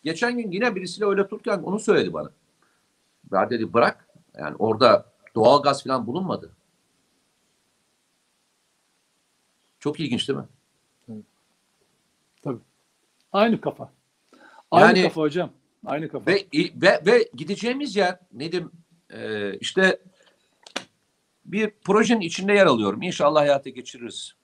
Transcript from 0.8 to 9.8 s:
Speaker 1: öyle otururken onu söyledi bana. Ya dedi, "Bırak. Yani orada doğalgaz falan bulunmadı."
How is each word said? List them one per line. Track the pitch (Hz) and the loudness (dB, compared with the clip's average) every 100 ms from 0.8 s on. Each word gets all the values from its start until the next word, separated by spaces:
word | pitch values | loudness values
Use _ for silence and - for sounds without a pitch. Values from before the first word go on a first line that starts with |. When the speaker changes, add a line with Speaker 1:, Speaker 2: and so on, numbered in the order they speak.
| 180 - 202 | -10 -4 -2
Speaker 1:
öyle | 190 | -2
otururken | 196 214 233 196 | -4 -6 -6 -4
onu | 160 202 | -4 -4
söyledi | 220 170 95 | 2 2 0
bana. | 80 73 _ _ _ _ _ _ _ _ _ _ | -6 -12 _ _ _ _ _ _ _ _ _ _
Ya | 95 107 | -2 -2
dedi, | 117 101 | -2 0
"Bırak. | 113 175 - _ _ _ - | 2 2 -2 _ _ _ -14
Yani | 76 73 | -12 -4
orada | 110 107 120 101 - _ _ | -2 4 6 4 0 _ _
doğalgaz | 113 113 139 139 135 | 2 6 6 4 -2
falan | 127 131 113 | -4 -4 -4
bulunmadı." | 151 185 107 78 _ _ _ _ _ _ _ _ _ _ _ _ _ _ _ _ _ _ _ _ _ _ _ _ _ _ _ _ _ _ _ _ _ | -6 -6 -6 -8 _ _ _ _ _ _ _ _ _ _ _ _ _ _ _ _ _ _ _ _ _ _ _ _ _ _ _ _ _ _ _ _ _